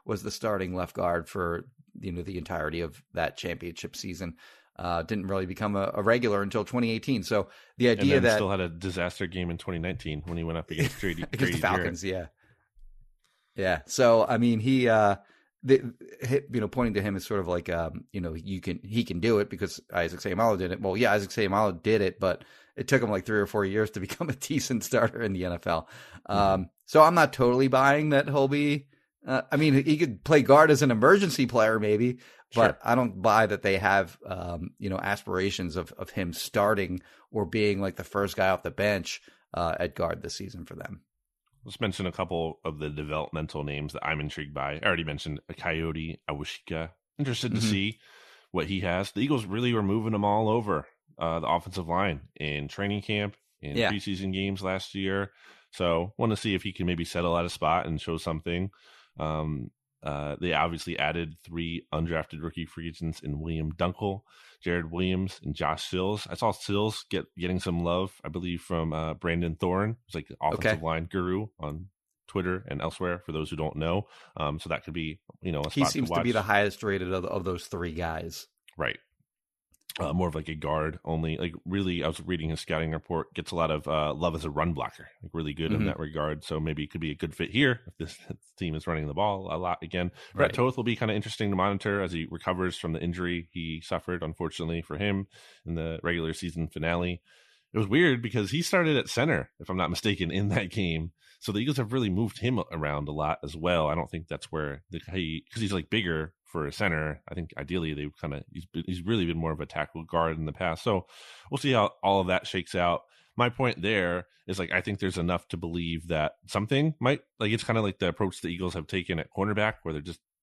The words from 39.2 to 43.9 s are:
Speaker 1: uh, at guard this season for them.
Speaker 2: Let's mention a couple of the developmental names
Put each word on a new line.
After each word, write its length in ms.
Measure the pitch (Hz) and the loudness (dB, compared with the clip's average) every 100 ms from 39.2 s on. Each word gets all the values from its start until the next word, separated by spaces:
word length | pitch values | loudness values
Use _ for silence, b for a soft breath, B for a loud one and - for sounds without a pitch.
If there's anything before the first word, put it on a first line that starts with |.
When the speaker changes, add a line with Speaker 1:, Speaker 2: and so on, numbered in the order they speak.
| b b b | b b b
Speaker 1:
uh, 220 | - 85 - | -4 -2 -2
at 160 | 85 | -4
guard 280 | - 85 82 | -2 -4 -4
this 120 | 82 | -8
season 300 | - 98 87 | -10 -10 -12
for 100 | 82 | -14
them. 280 | - - - _ _ _ _ _ _ | -12 -12 -14 _ _ _ _ _ _
Speaker 2:
Let's 160 | - - | -16 -4
mention 260 | 107 90 92 | -2 -2 -4
a 60 | |
couple 460 | - 90 85 82 - | -2 -2 -2 -2 -4
of 160 | 82 76 | -8 -6
the 80 | 76 | -6
developmental 720 | 73 76 78 73 80 78 76 | -6 -4 -4 -4 -4 -4 -4
names 300 | 73 71 76 | -4 -4 -6